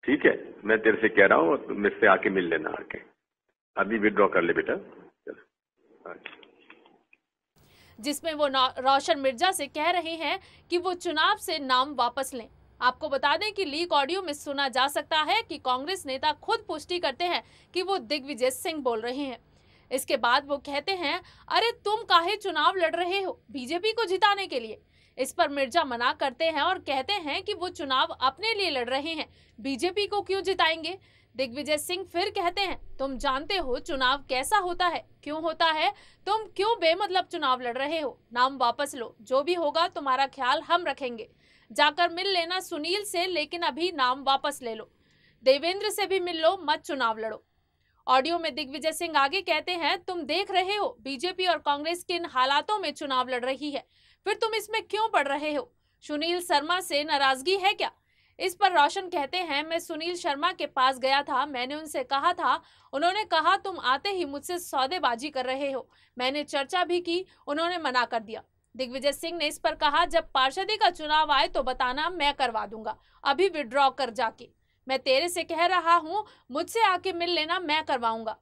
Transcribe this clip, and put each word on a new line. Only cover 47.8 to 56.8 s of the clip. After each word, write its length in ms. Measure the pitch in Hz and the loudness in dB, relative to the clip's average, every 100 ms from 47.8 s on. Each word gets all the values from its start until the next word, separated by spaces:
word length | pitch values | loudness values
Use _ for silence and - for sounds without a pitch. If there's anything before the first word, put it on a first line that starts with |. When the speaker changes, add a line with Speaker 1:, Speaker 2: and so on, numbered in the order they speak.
| _ _ - | _ _ 2
Speaker 2:
ऑडियो 300 | 262 277 339 | 4 4 -2
में 160 | 320 | -2
दिग्विजय 380 | 254 277 277 311 | -6 -8 -4 -4
सिंह 260 | 311 339 302 | -2 0 4
आगे 220 | 277 370 | 4 2
कहते 320 | 359 311 330 | 0 -2 0
हैं, 320 | 359 302 370 | -2 0 -2
"तुम 180 | - 359 | -4 -6
देख 280 | 277 320 392 | -2 -2 0
रहे 260 | 381 370 415 | 0 0 0
हो 200 | 349 - | -2 -4
बीजेपी 460 | 262 269 339 370 370 | -10 -4 -4 -2 0
और 120 | 311 | 0
कांग्रेस 460 | 294 285 302 349 | 0 -2 -2 -6
किन 200 | - 349 | -4 -6
हालातों 540 | 339 254 254 285 302 427 | -2 0 2 2 0 -2
में 140 | 339 | -2
चुनाव 360 | 294 294 254 254 | -6 -2 -2 0
लड़ 160 | 254 | -2
रही 260 | 247 269 294 | -2 -4 -6
है, 160 | - - _ _ _ | -8 -10 _ _ _
फिर 100 | - | -4
तुम 200 | 427 440 | -2 0
इसमें 280 | 440 415 440 | -2 -4 -6
क्यों 260 | 349 415 440 | -4 -2 0
पड़ 200 | 403 277 | 0 0
रहे 260 | 277 302 | -2 -2
हो? 180 | 294 240 _ _ _ | -4 -6 _ _ _
सुनील 400 | - 294 330 349 | -8 -4 -2 -2
शर्मा 400 | 349 285 294 359 | 0 0 2 -2